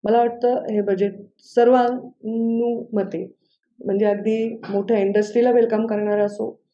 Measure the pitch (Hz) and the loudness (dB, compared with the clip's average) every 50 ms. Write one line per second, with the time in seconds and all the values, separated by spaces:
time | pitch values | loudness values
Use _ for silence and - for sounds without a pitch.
0 | - 208 220 240 240 233 233 240 240 240 247 247 - - 214 208 196 208 196 180 | 0 2 2 2 2 0 -2 -2 0 0 0 0 -4 -2 -2 -2 0 0 0 0
1 | 202 202 196 - - - _ _ _ - - 240 240 240 254 247 240 240 254 247 | -2 -4 -4 -10 -20 -20 _ _ _ -2 2 4 6 6 6 4 4 2 -2 -4
2 | - - _ _ - 220 226 226 226 233 226 233 233 240 240 226 - - 226 208 | -10 -14 _ _ -10 -6 -4 -2 -2 0 0 0 0 -2 -2 -4 -6 -4 -4 -4
3 | 190 196 - 165 185 - _ _ _ _ _ _ _ _ _ _ - 202 196 202 | -2 -2 -6 -8 -10 -10 _ _ _ _ _ _ _ _ _ _ -4 -2 0 2
4 | 214 208 202 202 208 220 220 226 226 226 226 - - - 202 202 196 - 233 208 | 2 2 0 0 0 -2 -2 0 -2 -4 -6 -10 -10 -4 -4 -4 0 0 0 2
5 | 196 196 202 214 208 214 - 240 240 247 240 240 226 233 226 214 226 226 214 208 | 2 2 2 0 0 2 2 2 2 4 4 4 4 4 2 -2 0 -2 -2 -2
6 | 208 208 208 208 208 208 208 208 220 233 - _ _ _ | -2 0 0 0 0 -2 -2 -6 -8 -8 -8 _ _ _